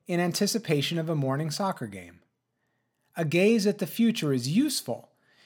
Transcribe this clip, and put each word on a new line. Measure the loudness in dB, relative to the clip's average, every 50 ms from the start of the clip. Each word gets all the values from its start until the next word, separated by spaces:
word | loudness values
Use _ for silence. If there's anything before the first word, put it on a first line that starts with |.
| _
in | -2 0 0
anticipation | 2 2 0 0 0 0 0 -2 -2 0 0 0 0 0 -2 -2
of | -2 -2
a | -2
morning | 0 0 0 0 -2 -2 -4
soccer | -4 -4 -4 -4 -4 -4 -8
game. | -10 -10 -12 -16 -16 -20 -20 _ _ _ _ _ _ _ _ _ _ _ _ _ _ _ _ _ _ -6
A | -6 -4
gaze | 0 2 4 4 4 4 4 4
at | 2 0
the | 0 -2
future | -4 0 2 2 2 2 2 0 0 0
is | 0 0 0
useful | 2 2 2 2 0 -4 -6 -6 -8 -10 -10 -18 _ _ _ _ _ _ _